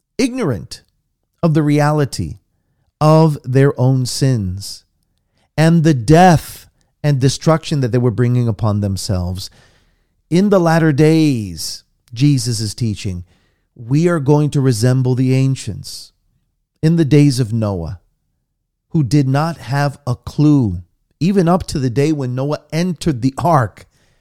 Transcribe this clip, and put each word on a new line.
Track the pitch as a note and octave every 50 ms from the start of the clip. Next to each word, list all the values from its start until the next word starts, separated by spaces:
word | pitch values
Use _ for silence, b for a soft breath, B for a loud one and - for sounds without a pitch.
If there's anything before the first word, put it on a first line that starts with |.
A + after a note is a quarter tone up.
| _ _ _ -
ignorant | A#3+ B3+ A#3+ C4 A#3+ D3+ A#2 E2+ - - - - _ _ _ _ _ _ _ _ _ _ _ _ -
of | E3+ D3+
the | D#3+ D3+
reality | D3 D3 D3 D3 D3 D3+ D3+ D3 - - - F2+ D2+ - - _ _ _ _ _ _ _ _ _ _ _ -
of | D3+ D#3 D#3 D#3+ D#3+ D#3+ D3 C3+ -
their | C3 B2 C3+ C3+ C#3+ - -
own | B2 B2+ C3+ C3 B2+
sins | A#2 - - C#3+ C3+ C3 A#2 G2+ F#2 F2+ G2 G2 - - - _ _ _ _ _ _ _ _ _ _ _ _ _ _ _
and | - D#3 E3 E3+ E3+ D3
the | D#3+ D#3
death | B2+ G#2+ G#2 D#3 E3 F3+ F#3 E3 - - - - - - _ _ _ _ _ _ _ -
and | D3 C#3+ C3
destruction | A#2+ C#3 - - - E3 D#3+ D#3+ - - E3 C#3+
that | C3 A#2+ G#2
they | B2+
were | B2 B2
bringing | G#2+ A2 B2 A#2+ B2 B2 A#2+
upon | A#2 A2 - A2+ G#2+ G2+ G#2
themselves. | G2+ G2+ G2 F2+ - - G#2 F2+ F2+ F2+ F#2 F#2+ F#2+ b b b b b b b b b b b b b b _ _ -
In | D#3 F3 G3 G#3
the | G3 F#3+
latter | E3+ E3 D#3+ E3 D#3+ D#3+ D3+
days, | C3 D#3 D#3 D#3+ D#3+ D#3 D3+ C3+ A#2 G#2+ F#2+ E2+ D#2+ - - - - - _ _ _ _ _ A#2+
Jesus | A2+ C3+ D3 C#3+ C3 A2 A#2+ A#2+ G#2+
is | A2+ G#2 -
teaching, | - B2 A2+ G#2 - - G#2 F2+ F2 F2 - _ _ _ _ _ _ _ _ _
we | - A#2 A2+ C3+ D3+ E3+
are | F3 F3 E3
going | C#3 B2+ D3 D3 D3+ D3
to | - D3
resemble | C3 C3+ B2 G#2 A2+ B2+ B2+ C3 B2+ B2+ B2+
the | B2 C3 B2+ C3
ancients | C3 C3+ C3+ C3 C3 - - F2+ F#2+ F#2 - - - - - _ _ _ _ _ _ _ _ _ _ _ _ _ _ -
in | D#3+ E3+
the | E3 E3
days | C3 D3 D3 C#3+ D3 C3 A#2+
of | C3 G2+ A2+
Noah, | A#2 A2 G#2 G2+ F2+ E2 D#2 F#2+ F2 _ _ _ _ _ _ _ _ _ _ _ _ _ _ _ _ _ _
who | - E3 D3
did | A2 C#3+ D3 C#3+
not | C3 C3+ C#3 D#3 E3+ D#3+
have | - - A2 C3 C#3+ C#3+ C#3+ C#3 - _
a | - A#2+
clue, | - _ - - - D3 D3+ D3 C#3+ B2+ G#2 F2+ F2 F2+ _ _ _ _ _ _ -
even | D3+ F3+ G#3 G3+ E3+ E3
up | F3 F#3 C3+ -
to | - D#3+
the | B2+ C3
day | A2 C#3 C#3 D3+ D#3+
when | D3 C3+ B2 B2
Noah | B2+ C3+ D3 D3+ - - _
entered | - D#3 F3 F#3 F3 - - E3+ D3 A#2 A2
the | C3+ - -
ark, | - E3+ E3+ C#3+ A#2+ F#2+ - - - _ _ _ _ _ _ _